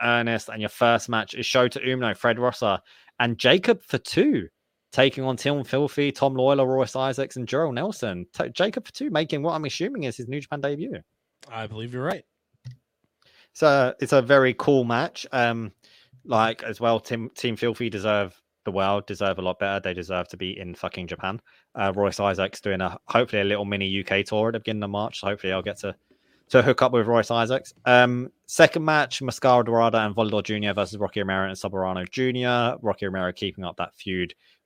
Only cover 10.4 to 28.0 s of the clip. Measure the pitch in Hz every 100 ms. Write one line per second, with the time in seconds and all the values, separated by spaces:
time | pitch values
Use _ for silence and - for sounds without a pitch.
10.4 | 139 147 139 147 220 226 - _ _ _
11.4 | - 113 110 110 117 123 143 185 - _
12.4 | _ _ - - _ _ _ _ _ _
13.4 | _ - 156 139 127 - 127 143 120 139
14.4 | 131 120 - 139 120 117 165 - - 131
15.4 | 120 117 107 - _ _ _ _ - 113
16.4 | 113 113 113 107 117 113 - 117 113 -
17.4 | 123 110 120 110 120 101 107 104 98 -
18.4 | _ _ - 95 95 101 101 98 98 92
19.4 | 92 90 101 98 92 90 87 92 90 90
20.4 | 92 95 92 85 92 - 87 82 92 110
21.4 | - _ _ - 98 95 101 95 101 92
22.4 | 95 - 104 92 92 - - 117 123 107
23.4 | 101 101 101 101 98 98 92 98 98 107
24.4 | 110 113 110 110 104 101 110 - 98 104
25.4 | 95 95 95 101 101 - _ _ _ _
26.4 | _ 131 123 123 127 123 110 117 104 117
27.4 | 113 131 - - - 123